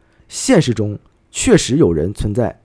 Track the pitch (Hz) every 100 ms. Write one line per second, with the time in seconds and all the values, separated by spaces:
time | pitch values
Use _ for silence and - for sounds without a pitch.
0 | _ _ _ - - 226 123 113 104 104
1 | _ _ _ - - 208 - 139 110 80
2 | 85 104 104 104 107 -